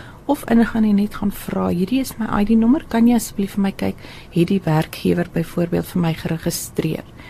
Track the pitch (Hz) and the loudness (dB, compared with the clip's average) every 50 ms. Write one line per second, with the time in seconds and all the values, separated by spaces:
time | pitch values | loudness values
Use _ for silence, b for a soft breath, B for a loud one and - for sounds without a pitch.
0 | B B B B B B 285 - - - 233 233 226 - - 226 214 214 202 196 | B B B B B B -2 -2 0 2 4 4 4 4 2 0 2 4 4 2
1 | 208 208 - - 208 202 - - - - 190 190 185 190 180 175 185 - 247 269 | 2 0 -4 -4 -4 -4 -4 -4 -8 -6 -2 -2 0 0 0 0 0 0 0 -2
2 | 262 - - - 220 - - 202 208 214 226 220 220 226 269 330 - - - 233 | -2 -2 -6 -6 -4 -2 0 0 2 4 4 4 6 4 4 2 2 -2 2 4
3 | 233 240 240 226 - - - - 202 190 - 202 196 196 190 - 196 190 185 B | 4 6 4 4 0 -2 -4 -4 -4 -4 -2 -2 -2 -2 -2 -2 -4 -4 -4 B
4 | B B B B B B - 165 170 - 196 190 - 160 156 156 156 - - - | B B B B B B 2 2 2 4 2 0 2 2 2 2 0 -2 -6 -4
5 | - 185 170 175 170 - - 165 165 - - 180 175 170 175 170 165 - - 180 | 0 0 2 0 0 -2 -2 -4 -4 -4 -2 -2 -2 0 0 -2 -4 -2 -2 0
6 | 170 165 160 - - 175 165 160 - 170 165 - - - - - - 160 - - | 0 0 -2 -4 -4 -6 -6 -4 -4 -4 -6 -6 -8 -6 -4 -4 -2 -2 -4 -6
7 | - - B B B | -10 -12 B B B